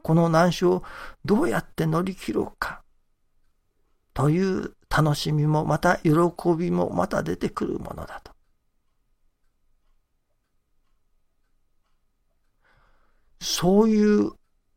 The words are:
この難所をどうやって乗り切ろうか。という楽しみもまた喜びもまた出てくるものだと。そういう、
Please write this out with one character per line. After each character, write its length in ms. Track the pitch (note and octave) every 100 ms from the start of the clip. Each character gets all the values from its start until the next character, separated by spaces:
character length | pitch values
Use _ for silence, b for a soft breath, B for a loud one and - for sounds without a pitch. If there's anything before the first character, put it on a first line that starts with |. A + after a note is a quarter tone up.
こ 120 | -
の 140 | E3 E3+
難 240 | D#3+ F3
所 200 | - F3+
を 120 | F3+ B B B B
ど 180 | - G#3+
う 60 | E4+
や 120 | -
っ 40 |
て 220 | - - D#3+
乗 160 | D#3+
り 120 | F#3+
切 200 | F#3 -
ろ 180 | - -
う 20 | -
か。 240 | - - _ _ _ _ _ _ _ _ _ _ _ _ _
と 160 | - C#3+
い 140 | E3+
う 320 | F#3+ F#3 - - - -
楽 200 | D3+ D3
し 160 | D#3
み 160 | D3+ D3+
も 160 | D3+
ま 160 | - D3+
た 160 | F3 -
喜 120 | E3 D#3 E3+ - F3 D#3+
び 140 | F3
も 220 | F3 F3
ま 160 | F3 F#3
た 160 | G#3
出 120 | D#3+ F3+
て 140 | -
く 140 | -
る 160 | - -
も 140 | -
の 120 | - -
だ 140 | -
と。 100 | - _ _ _ _ _ _ _ _ _ _ _ _ _ _ _ _ _ _ _ _ _ _ _ _ _ _ _ _ _ _ _ _ _ _ _ _ _ _ _ _ _ _ _ _ _ _ _ _ _ _ -
そ 420 | - - F3 G3
う 60 | A3
い 380 | G#3+ G#3 G#3 G#3
う、 60 | - _ _ _